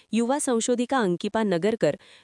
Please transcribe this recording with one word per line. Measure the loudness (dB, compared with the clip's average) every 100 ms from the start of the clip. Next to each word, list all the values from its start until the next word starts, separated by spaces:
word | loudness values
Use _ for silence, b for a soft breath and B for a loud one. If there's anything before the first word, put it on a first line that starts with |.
| B
युवा | -2 0 0
संशोधिका | 0 0 0 0 0 0
अंकिपा | 0 0 -2 -2
नगरकर, | 0 0 0 0 0 0 B B